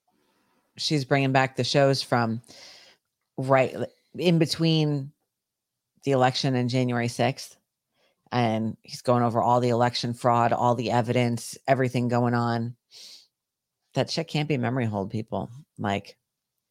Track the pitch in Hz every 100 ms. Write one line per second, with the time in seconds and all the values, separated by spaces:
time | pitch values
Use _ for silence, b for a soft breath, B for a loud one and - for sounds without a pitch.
0 | _ _ _ _ _ _ _ - - 151
1 | 127 143 135 131 131 - 120 147 139 135
2 | - 123 113 113 - B B B B B
3 | _ _ _ - 131 135 127 98 - _
4 | _ - 175 165 165 - 165 160 151 143
5 | 139 _ _ _ _ _ _ _ _ _
6 | 139 131 127 - 143 123 123 127 123 120
7 | 117 - 123 - - - _ _ _ _
8 | _ _ - 120 117 110 110 - - -
9 | - 123 120 113 104 123 123 117 120 -
10 | 120 120 123 120 117 - 123 120 110 120
11 | 113 123 120 117 - - - 131 127 123
12 | 120 120 120 120 117 117 120 123 _ B
13 | B B B _ _ _ _ _ _ 135
14 | 120 - 165 151 151 135 117 131 113 104
15 | 98 110 110 98 120 127 - - 104 101
16 | - - _ _ _ _ _